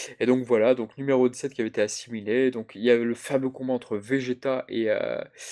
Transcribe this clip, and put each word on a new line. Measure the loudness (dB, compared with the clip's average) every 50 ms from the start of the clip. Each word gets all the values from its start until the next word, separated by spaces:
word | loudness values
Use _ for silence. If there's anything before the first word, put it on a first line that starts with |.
| -10 -10 -6 -2
Et | 2
donc | 2 2 2 2
voilà, | 2 4 4 6 4 4
donc | 2 0 -8 -8
numéro | -6 0 2 4 4 4 4
dix-sept | 2 -2 -8 -8 -4
qui | -4
avait | -4 -2
été | 0 0
assimilé, | -2 0 -2 -8 -10 -10 -10 -8 -4 0 0 2 2 2
donc | 0 -2 -10 -10 -8
il | 0
y | 4 4
avait | 4 4 4
le | 0 -4
fameux | -4 -6 -2 -2 0 0 -2
combat | -6 -6 -6 -4 -4
entre | -4 -4 -4 -6
Vegeta | -6 -2 -2 -2 -2 0 -2 -6 -4 -2 -4 -2 -4 -4 -6
et, | -4 -2 0 0
euh, | 0 0 -2 -4 -4 -6 -8 -12 _ -18 -16 -16